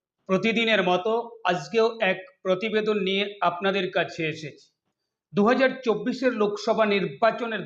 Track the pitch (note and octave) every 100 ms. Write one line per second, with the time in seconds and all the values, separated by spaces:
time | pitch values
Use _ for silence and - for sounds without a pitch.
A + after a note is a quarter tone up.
0 | _ _ - F#3 A3+ A3 A3+ G#3 F3+ F3+
1 | G#3+ A3+ A#3 - F3+ F3 D3+ A3+ A3+ A3+
2 | F#3+ F#3 - _ F#3 F3+ A3 G#3+ G#3+ G#3+
3 | F#3+ G3 G3+ - F3 F3 G3 G3 F#3 F#3
4 | E3 - D#3+ D#3 D3 - _ _ _ _
5 | _ _ _ D#3 G#3 B3+ C4 C4 A#3 G3+
6 | B3+ - B3+ A3 G#3 - A#3 G#3+ G#3+ G3+
7 | E3+ - A3+ A3 A#3 G#3+